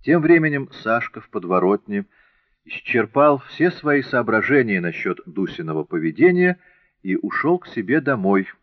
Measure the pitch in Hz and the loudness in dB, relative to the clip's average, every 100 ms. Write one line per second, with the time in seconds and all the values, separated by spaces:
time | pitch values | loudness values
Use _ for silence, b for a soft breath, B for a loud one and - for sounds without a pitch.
0 | - 165 156 170 156 143 131 - 110 117 | 2 2 6 4 4 -2 -8 -8 -2 -2
1 | - - - 104 87 92 90 104 - 101 | -2 -12 -10 -10 0 2 2 0 -2 -8
2 | 98 _ _ _ _ _ - - - 120 | -8 _ _ _ _ _ -18 -16 -4 -2
3 | 107 139 147 139 - - 175 170 151 143 | 0 2 4 2 -4 -2 -2 0 0 0
4 | 127 127 113 110 104 139 117 95 87 - | 0 -2 0 0 2 2 2 0 -2 -6
5 | 98 87 - 98 87 - 80 78 73 85 | -6 -6 -8 -6 -6 -6 -6 -6 -4 -4
6 | 80 78 180 180 180 180 b b b b | -4 2 4 4 0 0 b b b b
7 | - 95 - - 147 180 - - 95 151 | -6 -4 -4 -4 -2 -2 -4 -10 -2 -2
8 | 139 127 95 98 95 - | 0 -2 2 0 0 -12